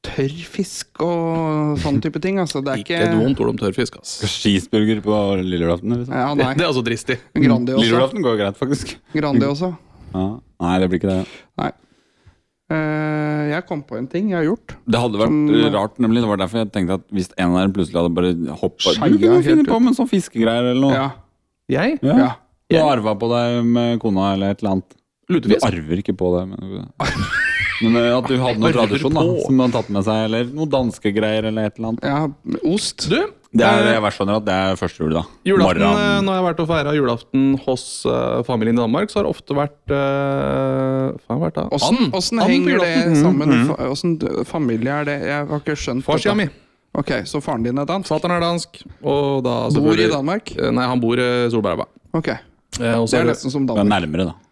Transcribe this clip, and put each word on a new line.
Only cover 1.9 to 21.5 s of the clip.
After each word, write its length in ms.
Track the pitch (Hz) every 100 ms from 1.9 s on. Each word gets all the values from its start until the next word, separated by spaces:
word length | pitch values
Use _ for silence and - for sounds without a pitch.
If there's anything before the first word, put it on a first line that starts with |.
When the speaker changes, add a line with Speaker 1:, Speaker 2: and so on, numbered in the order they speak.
| 139
Speaker 1:
type 180 | 151 151
ting. 160 | 185 196
Altså, 260 | 165 143
det 60 | 139
er 80 | 131
Speaker 2:
Ikke 160 | - 170
Speaker 1:
ikke 80 | -
Speaker 2:
et 100 | -
vondt 220 | 120 131
ord 80 | 117
om 80 | 117
tørrfisk, 400 | 101 - - -
ass. 220 | - -
Speaker 3:
Cheeseburger 800 | 101 - 104 101 - 110 107 107
på 400 | 98 107 101 98
lille 160 | 92 90 85
julaften, 240 | 87 101 120
liksom. 160 | 123
Speaker 1:
Ja, 200 | 127 131
nei. 200 | 143 127
Speaker 2:
Det 80 | 139
er 80 | 175
altså 120 | 127
dristig. 340 | 117 113 - 127 -
Speaker 1:
Grandiosa. 460 | 151 135 117 123 131
Speaker 3:
Lille 180 | 113 117
julaften 240 | 135 208
går 140 | 135 110
jo 80 |
greit, 120 | 101 98
faktisk. 380 | 135 143 - - _
Speaker 1:
Grandiosa. 600 | 156 147 123 139 143 180 160 _ - -
Speaker 3:
Ja. 240 | 92 95 110 _ _
Nei, 180 | 87 92
det 100 | 92
blir 100 | 90
ikke 240 | 98 92
det. 20 | 92 - _ -
Speaker 1:
Nei. 140 | - - _ _ _ _ - _ _ _ _
Eh, 760 | 160 156 151 151 151 151 151 147
jeg 100 | 156 -
kom 140 | 151
på 140 | 139 110
en 100 | 131
ting 220 | 170 208
jeg 80 | 180
har 80 |
gjort. 300 | 156 233 - - -
Speaker 3:
Det 120 | 117
hadde 160 | 120 101
vært, 160 | 113
Speaker 1:
Som 160 | 151 151
Speaker 3:
eh, 160 | 113 -
rart, 220 | 101 107 -
nemlig. 220 | 113 113
Det 80 | 113
var 80 | 101
derfor 240 | 92 113
jeg 80 | 107
tenkte 260 | 104 87 92
at 80 | -
hvis 160 | 101 90 -
en 160 | 87 90
av 60 |
dere 100 | 95
plutselig 240 | 95 82 85
hadde 120 | 85
bare 420 | 85 90 85 76 80
hoppet, 320 | 90 - 101 78
Speaker 1:
Skeia 100 | -
Speaker 3:
du 80 | -
kunne 200 | - 120
Speaker 1:
helt 80 | 139
Speaker 3:
finne 180 | 320
Speaker 1:
opp. 80 | 285
Speaker 3:
på 80 | 226
med 80 | 247
en 100 | 262
sånn 120 | 254
fiskegreier 580 | 196 - 117 113 117 123
eller 80 | 127
noe. 100 | 139
Speaker 1:
Ja. 160 | 131 135 131 _ _ _